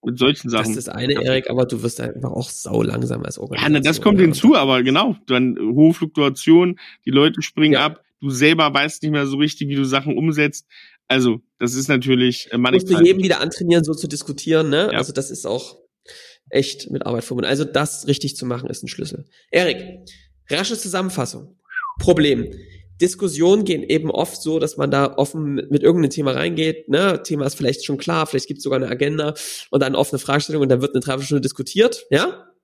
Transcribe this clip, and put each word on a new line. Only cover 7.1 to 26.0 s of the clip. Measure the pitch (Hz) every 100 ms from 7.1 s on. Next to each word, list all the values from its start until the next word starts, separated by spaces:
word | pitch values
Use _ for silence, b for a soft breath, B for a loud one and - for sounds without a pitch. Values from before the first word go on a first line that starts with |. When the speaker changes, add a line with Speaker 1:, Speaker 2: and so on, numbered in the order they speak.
Speaker 1:
Leute | 135 151 160
springen | 156 - 151
Speaker 2:
Ja. | 139 151
Speaker 1:
ab, | 156 _ _
du | 143
selber | 127 147 165 151
weißt | 139 147 -
nicht | 151
mehr | 151 139
so | 139
richtig, | 151 - 143
wie | 139
du |
Sachen | 135 135 139 -
umsetzt. | 160 151 147 - _ b b b _
Also, | 131 120 110 _ _
das | 120
ist | 127 135
natürlich, | 135 135 127 123 120 -
äh, |
Speaker 2:
Musst |
du | 120
Speaker 1:
mannigfaltig. | 123 131 185 175 170
Speaker 2:
jedem | 190
wieder | 185 170
antrainieren, | 165 - 175 170
so | 156
zu | 156 156
diskutieren, | 143 - 139 - 160 156
ne? | 143 208
Speaker 1:
Ja. | -
Speaker 2:
Also | 135
das | 135 135
ist | - -
auch | 117 - - _ _ B B B B _
echt | 131 139 - -
mit | 139 -
Arbeit | 117
verbunden. | - 123 -
Also | 139
das | 151 139 147 - -
richtig | 143 143 143
zu | 123
machen, | 120 123
ist | -
ein | -
Schlüssel. | - 147 - - _ _
Erik, | - 180 - - - - b b _ _
rasche | 147 196 220
Zusammenfassung. | 202 180 185 185 123 117 - _ _ B B -
Problem. | - 170 147 120 - B B B B -
Diskussionen | 175 - 196 147 170 202 196
gehen | 156
eben | - 151 156
oft | - 165 -
so, | 156 160
dass | 151 -
man | 139
da | 139 139 -
offen | 143 160 147 139
mit, | -
mit | 143
irgendeinem | 143 170